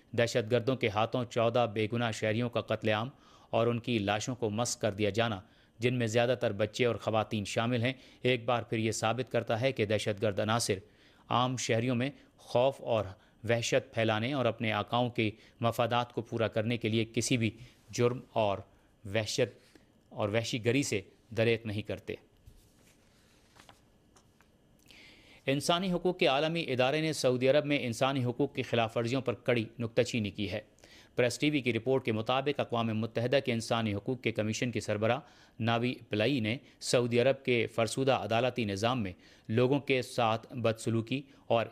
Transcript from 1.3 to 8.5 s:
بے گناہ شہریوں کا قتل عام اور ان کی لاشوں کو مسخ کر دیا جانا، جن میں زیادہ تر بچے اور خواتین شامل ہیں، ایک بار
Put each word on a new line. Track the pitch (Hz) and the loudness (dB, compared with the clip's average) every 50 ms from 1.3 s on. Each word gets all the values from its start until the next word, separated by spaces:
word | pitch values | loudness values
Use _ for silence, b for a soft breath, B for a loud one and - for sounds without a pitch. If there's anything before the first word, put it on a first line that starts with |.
| - 123 113 117 117 123 120 113 104 | 0 2 2 2 4 2 0 2 0
بے | 110 107 104 117 | -2 -2 -2 0
گناہ | 117 120 117 | -2 -2 -2
شہریوں | 107 - - 110 107 113 123 120 | -2 -2 -2 0 0 0 -2 -2
کا | - 113 | -2 -4
قتل | 101 - 110 107 - 107 | -4 -2 -4 -2 0 0
عام | 107 107 113 135 - B B B B B B B | 0 0 -2 -4 -8 B B B B B B B
اور | - 110 117 120 | 0 2 2 2
ان | 117 117 | 0 -2
کی | 110 - 120 113 | -2 -2 -2 0
لاشوں | 101 98 101 107 - - 127 | 0 0 0 -2 -2 -6 -6
کو | - - 107 | -4 -4 -4
مسخ | 101 107 120 120 - - | -2 -2 -2 -4 -4 -2
کر | - 110 | -2 -4
دیا | 101 98 107 104 | -2 0 -2 0
جانا، | 95 107 113 117 107 92 - b b b b b b - | 0 0 0 0 -2 -6 -10 b b b b b b -2
جن | 113 123 123 | -2 0 0
میں | 127 117 113 | 0 -2 2
زیادہ | 107 120 120 123 127 - | 2 2 4 4 2 0
تر | - 117 | 0 -2
بچے | 104 98 107 107 - - 127 | 0 0 -2 -2 0 0 0
اور | 120 113 | 0 0
خواتین | 101 - 117 107 110 104 - - 110 101 | -2 -2 0 0 0 0 0 -2 -4 -4
شامل | - - 120 113 120 127 120 113 | -4 -2 -2 -2 0 0 0 0
ہیں، | 123 131 B B B B B | -2 -4 B B B B B
ایک | - 123 127 120 113 | 0 0 0 0 0
بار | 117 | 0